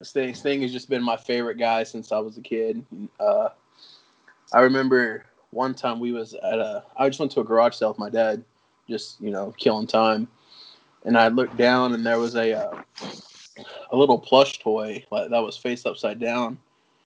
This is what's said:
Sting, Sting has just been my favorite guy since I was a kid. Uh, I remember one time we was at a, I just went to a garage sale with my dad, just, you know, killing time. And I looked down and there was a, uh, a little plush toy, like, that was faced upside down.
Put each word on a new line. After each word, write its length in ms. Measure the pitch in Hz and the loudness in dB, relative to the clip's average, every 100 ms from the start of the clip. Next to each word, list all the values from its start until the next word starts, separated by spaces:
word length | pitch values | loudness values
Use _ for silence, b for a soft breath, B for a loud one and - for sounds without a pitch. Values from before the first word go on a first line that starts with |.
Sting, 320 | - 139 127 | -6 -2 -2
Sting 280 | 123 143 139 | -4 -2 -2
has 80 | 127 | -2
just 160 | 127 127 | -6 -4
been 140 | 127 | -2
my 140 | 120 113 | 0 -2
favorite 420 | - 123 117 113 | -2 -2 -2 -2
guy 240 | 117 113 | 0 0
since 300 | 113 113 - | -2 -8 -4
I 60 | 107 | -4
was 200 | 110 117 | -4 -10
a 40 | |
kid. 420 | - 113 113 113 131 - 104 - | -6 -4 -2 -4 -10 -14 -14 -4
Uh, 300 | 104 101 117 - _ b b b b b b b _ | 0 2 0 -6 _ b b b b b b b _
I 80 | 117 | 4
remember 640 | 127 135 131 127 117 104 - _ _ | 6 4 2 2 2 -4 -14 _ _
one 240 | 113 131 | -6 -4
time 240 | 127 127 117 | -4 -4 -4
we 140 | 120 | -4
was 220 | 120 110 | -6 -8
at 240 | - 107 113 | -6 -4 -2
a, 240 | 107 104 - - | -4 -6 -10 -2
I 120 | 139 | 0
just 100 | 131 | 0
went 140 | 143 | -4
to 80 | - | -2
a 40 | |
garage 300 | 110 113 117 | 0 4 4
sale 140 | - 107 | 2 -2
with 100 | 104 | -2
my 100 | 104 | -4
dad, 340 | 113 110 107 - _ _ _ - | 0 0 0 -8 _ _ _ -10
just, 320 | 110 - - | -10 -10 -10
you 100 | 107 | -8
know, 220 | 98 101 - | -6 -8 -2
killing 280 | 127 110 120 | 0 0 0
time. 420 | 113 110 110 117 b b b b b b b | 4 4 2 -2 b b b b b b b
And 140 | - 117 | 0 4
I 100 | 113 | 6
looked 280 | 120 123 120 | 4 0 2
down 380 | 120 127 127 | 4 4 2
and 120 | 117 117 | 0 0
there 120 | 117 | 0
was 180 | 117 117 | 0 0
a, 160 | 113 | 0
uh, 300 | 107 101 87 - - - - - - - - B B B | -2 -4 -10 -16 -16 -16 -16 -20 -20 -20 -20 B B B
a 60 | 127 | 2
little 220 | 139 120 | 4 4
plush 400 | - 131 139 - | 4 6 6 0
toy, 460 | 113 110 110 98 - | -2 -2 -2 -8 -6
like, 200 | 104 98 | -6 -2
that 80 | 117 | -2
was 180 | 107 - | -2 -6
faced 300 | 123 120 113 | -6 -4 -6
upside 340 | - 110 110 | -4 -6 -4
down. 380 | 117 120 117 127 _ _ _ _ | -4 -4 -4 -8 _ _ _ _